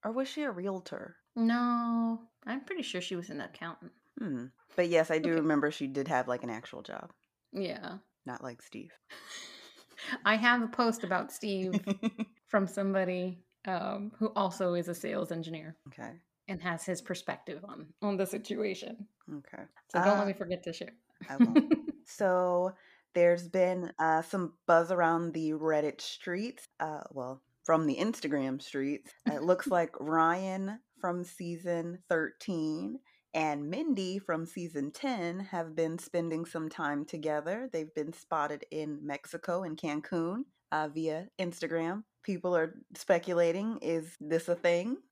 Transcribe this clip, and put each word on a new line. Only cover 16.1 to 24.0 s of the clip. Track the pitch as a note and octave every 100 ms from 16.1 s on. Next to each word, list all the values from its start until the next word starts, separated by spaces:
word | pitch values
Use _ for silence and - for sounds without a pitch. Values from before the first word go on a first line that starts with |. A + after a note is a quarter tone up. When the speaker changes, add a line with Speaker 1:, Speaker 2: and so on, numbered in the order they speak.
| E3 _ _ -
Speaker 2:
and | D#3+
has | F3+ E3 -
his | F3+
perspective | - F3+ - - - D#3+
on, | G3 - D#3 -
on | G#3 G3
the | F#3+
situation. | G3+ G#3+ G#3 G#3+ F#3 - A3+ G#3 _ -
Speaker 1:
Okay. | D3+ C#3 - - - _
Speaker 2:
So | F3
don't | F#3 G3+
let |
Speaker 1:
Uh, | G3+
Speaker 2:
me |
forget | F#3+ F3 F3
to | F3
share. | E3 - - _ _ -
Speaker 1:
I | C3+
won't. | A#3+ A#3+ D#4
Speaker 2:
<laughs> | D#4+ - - -
Speaker 1:
So | - G3 F3+ F3+ F3 F#3 F#3+ - - _
there's | F3+ F3 F3 F3
been, | F#3+ F3+ F#3 F3
uh, | -